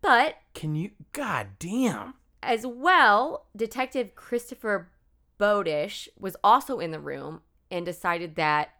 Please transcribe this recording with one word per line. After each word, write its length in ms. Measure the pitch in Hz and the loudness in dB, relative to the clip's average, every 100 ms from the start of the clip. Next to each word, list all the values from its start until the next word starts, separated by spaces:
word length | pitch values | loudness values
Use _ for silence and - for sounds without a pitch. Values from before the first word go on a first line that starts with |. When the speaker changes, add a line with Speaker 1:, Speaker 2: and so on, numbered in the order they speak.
Speaker 1:
But 340 | 392 240 262 - _ | 6 4 4 -2 _
Speaker 2:
Can 220 | - 156 151 | -10 -6 -4
you, 160 | 180 _ - | -6 _ -14
God 360 | - 262 151 101 98 | -8 -4 -4 -6 -10
damn. 560 | 170 220 254 196 233 269 _ _ | -8 0 0 -2 -10 -16 _ _
Speaker 1:
as 260 | - 226 247 | -4 -2 -4
well, 800 | 240 302 370 254 208 269 - _ 196 | -2 4 6 8 6 4 -4 _ -8
Detective 600 | 220 254 254 277 220 - | -8 -4 -4 -4 -6 -8
Christopher 760 | - 240 - 254 220 196 170 _ _ _ _ _ | -6 -6 -6 -10 -4 -4 -4 _ _ _ _ _
Bodish 680 | 208 208 175 151 170 - - _ | 2 2 0 -2 -4 -8 -16 _
was 160 | 196 - | -10 0
also 360 | 202 240 - 254 | 4 4 4 -6
in 120 | 170 | -6
the 80 | 156 | -8
room 420 | 147 139 139 160 _ _ _ | -10 -10 -10 -14 _ _ _
and 140 | 180 175 | -8 -6
decided 500 | 170 180 170 170 156 | -6 -4 -4 -4 -2
that 340 | 156 151 151 | 0 2 0